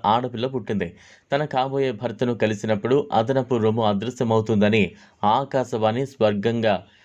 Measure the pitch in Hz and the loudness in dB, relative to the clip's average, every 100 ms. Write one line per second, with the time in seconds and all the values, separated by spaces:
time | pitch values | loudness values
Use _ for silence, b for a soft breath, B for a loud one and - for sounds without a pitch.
0 | 101 117 127 117 127 131 104 104 85 B | 2 2 0 -6 -6 -6 -4 -4 -6 B
1 | B B - 143 151 131 135 139 135 117 | B B -4 -4 -2 -2 -2 -2 -2 -2
2 | 120 107 123 117 110 107 110 104 117 139 | -6 -2 -2 0 -2 0 -2 -2 2 0
3 | - 110 113 131 123 120 110 110 107 101 | 2 0 0 0 0 2 2 2 0 0
4 | 113 - 117 110 110 107 104 110 90 B | -4 -4 0 2 2 2 4 4 0 B
5 | B _ 104 120 139 135 123 117 107 117 | B _ 2 2 0 -2 -2 0 0 0
6 | 135 - 107 104 110 117 110 92 b b | -4 0 0 2 -2 0 0 0 b b